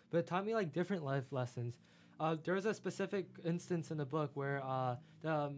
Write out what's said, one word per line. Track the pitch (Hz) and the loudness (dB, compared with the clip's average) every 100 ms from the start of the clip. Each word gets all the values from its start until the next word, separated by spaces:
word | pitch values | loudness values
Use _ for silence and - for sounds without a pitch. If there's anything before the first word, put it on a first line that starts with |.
| - | -2
but | 165 | 0
it | 165 | 2
taught | 175 202 | 0 0
me, | |
like, | 226 190 | 0 2
different | 165 180 196 | 0 0 0
life | 139 139 127 | 2 0 0
lessons. | 135 123 - 120 117 - - - - | -2 -2 -2 -6 -6 -14 -20 -20 -2
Uh, | 160 165 | 0 0
there | 170 185 | 0 0
was | 202 | 2
a | |
specific | 202 190 175 190 202 180 - 175 | 0 -2 -2 0 -2 -4 -4 -2
instance | 175 - 170 151 | -2 0 -2 0
in | 156 | -2
the | 135 | 0
book | 156 147 | 0 0
where, | 147 139 139 131 | 0 0 0 0
uh, | 131 127 120 - - | 0 0 -2 -6 -8
the | 156 156 147 | 0 0 0